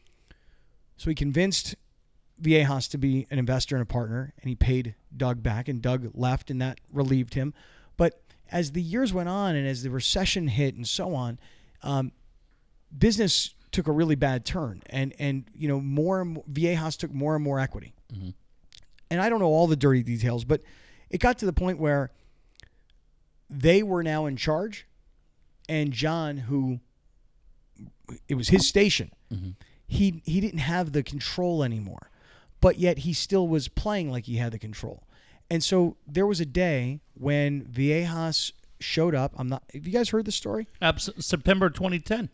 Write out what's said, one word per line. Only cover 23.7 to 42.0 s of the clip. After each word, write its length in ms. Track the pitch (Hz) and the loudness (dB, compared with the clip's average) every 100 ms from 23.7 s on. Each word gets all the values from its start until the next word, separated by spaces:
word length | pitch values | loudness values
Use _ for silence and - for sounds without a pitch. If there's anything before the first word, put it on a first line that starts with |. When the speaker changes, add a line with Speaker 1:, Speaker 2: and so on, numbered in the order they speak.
| 185 | 6
Speaker 1:
were 200 | 214 180 | 4 0
now 220 | 165 156 151 | 0 -2 -2
in 100 | 131 | -2
charge, 520 | - 156 214 202 - _ _ _ _ _ _ _ - | -2 -2 -2 -10 -20 _ _ _ _ _ _ _ -4
and 220 | 156 147 | -2 -2
John, 460 | 120 151 165 156 143 | 0 -2 -2 -4 -6
who, 420 | 117 139 131 127 - _ _ _ _ _ - - _ - - - - 123 - | -2 0 0 -4 -8 _ _ _ _ _ -20 -20 _ -20 -20 -20 -20 -16 -6
it 80 | 135 | -4
was 140 | 113 | 6
his 180 | 190 - | 6 6
station, 440 | 196 202 - 92 - - | 4 4 2 -4 -12 -12
Speaker 2:
Mm-hmm. 160 | 101 92 92 - _ - | -10 -8 -12 -18 _ -4
Speaker 1:
he, 340 | - 196 165 - | 2 2 0 -2
he 140 | 175 | 0
didn't 200 | 208 165 | 0 -2
have 320 | 139 175 170 | -2 0 0
the 100 | 143 | -2
control 600 | 131 143 - - 180 170 | -4 -6 -6 -4 -2 0
anymore, 480 | 131 110 101 - - _ - - - - | -2 -4 -8 -12 -18 _ -20 -20 -20 2
but 160 | 185 170 | 4 6
yet 220 | 175 143 | 2 2
he 120 | 143 | -2
still 340 | 160 - 196 175 | -4 0 2 2
was 200 | 160 131 | 0 0
playing 440 | - 214 208 156 | -4 -2 -2 -2
like 140 | 123 117 | -4 -4
he 100 | 117 | -2
had 140 | 120 | -2
the 80 | 113 | -6
control. 440 | 107 107 - 92 - - - - - | -10 -10 -10 -12 -18 -20 -20 -18 -4
And 140 | 170 | -2
so 340 | - 185 175 - - | 2 4 4 0 -6
there 200 | 147 202 | 0 2
was 120 | 185 | 0
a 60 | 160 | -2
day 560 | 131 180 143 123 143 - - | 0 2 2 -2 -6 -12 -6
when 480 | 135 147 143 143 131 | 0 2 2 0 -4
Viejas 840 | 120 139 156 170 165 165 156 - - - - | 0 2 2 0 -2 -2 -2 -4 -8 -18 -12
showed 360 | - - 170 143 | -4 0 2 2
up. 180 | 139 - | 0 -4
I'm 100 | 127 | -4
not, 140 | 135 - | -6 -8
have 120 | 139 156 | -12 -2
you 60 | |
guys 160 | 226 233 | 0 0
heard 160 | 220 220 | 0 -2
the 60 | |
story? 360 | 202 208 214 220 - | -6 -4 -6 -6 -2
Speaker 2:
Abs-, 280 | 170 160 - - | 0 0 -4 -8
September 500 | - 165 175 190 190 | -4 0 4 4 4
twenty 280 | - 185 | 0 -2
ten. 300 | 175 | -2